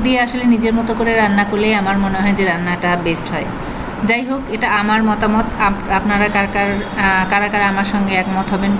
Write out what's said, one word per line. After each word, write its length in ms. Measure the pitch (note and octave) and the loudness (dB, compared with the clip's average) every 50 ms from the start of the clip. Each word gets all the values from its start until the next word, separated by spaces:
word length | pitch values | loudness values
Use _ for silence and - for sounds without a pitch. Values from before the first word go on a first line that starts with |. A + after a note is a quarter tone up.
| A3 | 0
দিয়ে 180 | B3+ C4 B3 | 2 2 2
আসলে 220 | B3 A#3+ B3 B3 B3 | 0 0 -2 0 2
নিজের 300 | B3 A#3 G#3+ A#3 A3+ A3 | 4 4 4 4 2 2
মতো 200 | A3+ A3+ A3+ A3+ | 0 0 0 -2
করে 220 | A3+ A3+ A#3 A3+ | 0 0 0 2
রান্না 280 | A3+ G#3+ G3+ G3+ G3+ G3+ | 2 2 2 2 2 0
করলেই 300 | G3+ G#3+ G#3 G#3+ G#3+ A3 | 0 0 0 2 2 2
আমার 240 | G#3 G3 F#3+ G3 G3+ | 2 2 0 0 0
মনে 200 | G3+ G3 F#3+ F#3+ | 0 0 0 0
হয় 160 | F#3+ G3+ G3 | 0 0 2
যে 120 | G3 G3 | 2 2
রান্নাটা 520 | F#3 E3+ E3+ F3 F3 F3+ F3 F3+ F3 F3 F3 E3+ | 0 0 0 -2 -2 -2 -2 0 0 0 0 0
বেস্ট 280 | E3+ E3 D#3 - - | -2 -2 -2 -4 -6
হয়। 140 | - D#3 F3 - - - - - - - - - - - G#3 | -6 -6 -4 -6 -6 -6 -6 -8 -8 -8 -8 -8 -6 -2 0
যাই 200 | G#3 A3+ A#3+ C4 | 0 0 0 0
হোক, 160 | B3 C4+ C#4 C#4 - | -2 -4 -6 -6 -6
এটা 200 | A3 A3 - - | -4 -2 -2 0
আমার 320 | G3 G#3 G#3 G#3 G#3+ A3 A3 | 0 0 2 2 2 2 2
মতামত। 420 | G#3+ G#3+ G#3+ A3 G#3+ G#3+ A3 A3+ - - - | 2 0 2 2 2 2 2 0 -2 -2 -2
আপ-, 320 | A3 G3+ G3+ - - - | 0 0 0 -2 -2 -2
আপনারা 360 | A#3 G3 - G#3 G#3 G3+ G#3 G#3 | -2 0 0 0 0 2 0 0
কার 200 | G#3 G3+ G3 G3 G3 | 0 0 -2 0 -2
কার, 160 | G#3 G3+ G3+ | -2 -2 0
আহ, 600 | G3+ G3+ G#3 - - G#3 G3+ G3 F#3+ F#3 F#3 F#3 | -2 -4 -4 -6 -4 -2 0 2 2 2 2 2
কারা 180 | G3+ G3+ G#3 G#3 | 2 0 0 0
কারা 200 | G3+ G#3 G3+ G3 | 0 0 0 2
আমার 180 | G3 F#3+ G3 | 2 0 0
সঙ্গে 300 | G3 - G#3 G3 G3 F#3+ | 0 0 0 0 2 0
একমত 380 | F#3 F#3 G3+ F#3 F#3+ F#3+ - G#3 | 0 0 0 0 -2 -2 0 0
হবেন 180 | F#3 G3 G3+ G3+ | 0 0 0 0